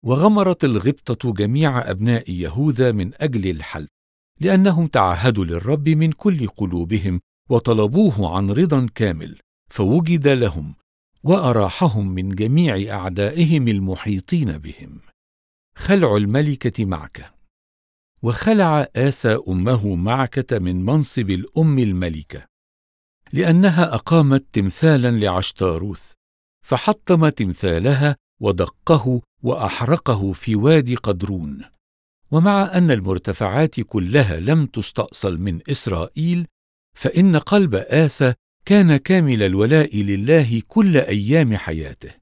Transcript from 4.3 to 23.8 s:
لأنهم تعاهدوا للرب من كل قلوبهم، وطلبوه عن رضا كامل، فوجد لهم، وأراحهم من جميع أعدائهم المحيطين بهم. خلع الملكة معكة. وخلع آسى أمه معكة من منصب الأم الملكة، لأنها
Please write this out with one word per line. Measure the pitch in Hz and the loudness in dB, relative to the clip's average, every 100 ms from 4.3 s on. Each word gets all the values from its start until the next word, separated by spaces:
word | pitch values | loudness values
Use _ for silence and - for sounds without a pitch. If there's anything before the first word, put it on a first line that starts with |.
| _ | _
لأنهم | 160 190 196 170 165 | 2 4 4 2 0
تعاهدوا | 127 95 87 120 107 85 | 0 0 2 0 0 -2
للرب | 85 98 147 147 | -4 -4 -2 0
من | 156 160 | 2 0
كل | 151 208 170 110 | 0 -2 0 -4
قلوبهم، | - 98 87 85 107 95 90 _ _ _ | -6 -4 -4 -2 -2 -2 -4 _ _ _
وطلبوه | 120 - 110 107 151 214 104 92 90 | -2 2 0 2 2 2 0 -4 -2
عن | 98 | -2
رضا | 104 180 147 123 - | 0 0 0 -2 -2
كامل، | 107 78 80 80 _ _ _ | -4 -4 -10 -16 _ _ _
فوجد | - 98 147 165 170 139 | -2 2 2 2 0 2
لهم، | 131 113 76 76 - _ _ _ _ | 2 0 -4 -12 -16 _ _ _ _
وأراحهم | 139 196 139 110 98 - 175 110 98 | 0 0 2 0 0 0 0 0 -4
من | 92 95 | -4 -6
جميع | 95 107 147 170 98 101 104 | -2 0 2 2 0 -4 -6
أعدائهم | 92 90 104 156 165 160 120 | -6 -4 -4 0 2 2 2
المحيطين | 101 95 92 - 98 - 175 123 76 | 0 -2 -6 -4 -6 -4 -4 -2 -6
بهم. | 73 - - 73 - _ _ _ _ _ _ - | -12 -18 -20 -20 -20 _ _ _ _ _ _ -12
خلع | - 196 147 104 | 0 2 2 2
الملكة | 101 127 151 139 123 - 101 | 0 0 0 -2 -6 -4 -4
معكة. | 85 73 - - _ _ _ _ _ _ _ _ _ | -6 -10 -20 -20 _ _ _ _ _ _ _ _ _
وخلع | 113 113 214 220 180 151 139 - | -6 -2 0 2 2 2 -2 -2
آسى | 135 131 117 110 - | -2 0 0 -2 -2
أمه | 92 98 127 104 90 | -2 0 0 0 -2
معكة | 95 123 131 - 127 113 | -2 -2 -2 -4 -4 -4
من | 90 90 95 | -2 -2 0
منصب | 151 143 - 101 | 0 0 -4 -2
الأم | 92 - - 160 139 | -4 -4 0 2 2
الملكة، | 113 92 87 78 76 71 - _ _ _ _ _ _ _ _ | 0 -2 -4 -8 -12 -16 -18 _ _ _ _ _ _ _ _
لأنها | 135 175 165 196 165 | -2 2 4 4 4